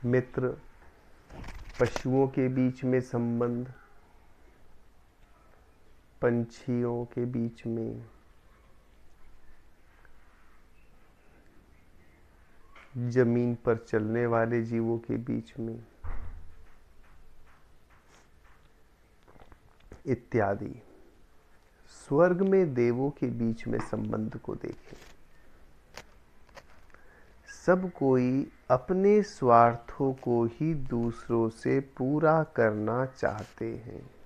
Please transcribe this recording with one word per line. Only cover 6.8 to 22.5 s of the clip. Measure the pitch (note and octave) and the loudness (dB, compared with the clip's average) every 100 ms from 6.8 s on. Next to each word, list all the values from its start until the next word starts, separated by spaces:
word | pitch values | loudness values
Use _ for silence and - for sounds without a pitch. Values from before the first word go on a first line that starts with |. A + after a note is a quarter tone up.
| A#2+ A#2+ A#2+ | 0 -2 -6
के | - A#2+ | -6 -4
बीच | B2 A#2 A#2 A#2+ | -2 -4 -6 -6
में, | A2+ A2+ A2+ A2+ - - - - - - - _ - - - - - - - - - - - - - - - - - - - - - - - - - - - - - - - - - - - - - - - - B2+ A#2+ | -4 -6 -8 -14 -20 -20 -20 -20 -20 -20 -20 _ -20 -20 -20 -20 -18 -18 -18 -20 -20 -20 -20 -20 -20 -20 -20 -20 -20 -20 -20 -20 -20 -20 -20 -20 -20 -20 -20 -20 -20 -20 -20 -20 -20 -20 -20 -20 -20 -20 -20 -14 -6 0
जमीन | A#2+ A#2 A#2+ A#2+ A#2+ | 4 4 4 2 0
पर | - A2+ | 0 -2
चलने | - A2+ G#2+ A#2 A#2+ | 0 -2 0 0 2
वाले | A#2 A2+ A#2+ | 2 2 0
जीवों | A2+ A#2 A2+ A2+ | 0 -2 0 -2
के | A#2 A2+ | -2 -4
बीच | A#2+ A2+ A2+ - | -2 -4 -6 -10
में | A2+ A2+ A2+ - - - - - - - - - - - - - - - - - - - - - _ - - - - - - - - _ - - - - - - - - - - - | -10 -10 -16 -10 -4 -4 -4 -8 -14 -14 -16 -20 -20 -20 -20 -20 -20 -20 -20 -20 -20 -20 -20 -20 _ -20 -20 -20 -20 -20 -20 -20 -20 _ -20 -20 -20 -20 -20 -20 -20 -20 -20 -12 -4
इत्यादि। | A#2+ - A#2 G2+ G2+ - - - - - - - - _ - _ _ - | -4 0 0 2 0 -4 -12 -18 -20 -20 -20 -20 -20 _ -20 _ _ -20
स्वर्ग | - - C#3+ F3 F3+ | -20 -2 2 4 4
में | F#3+ | 4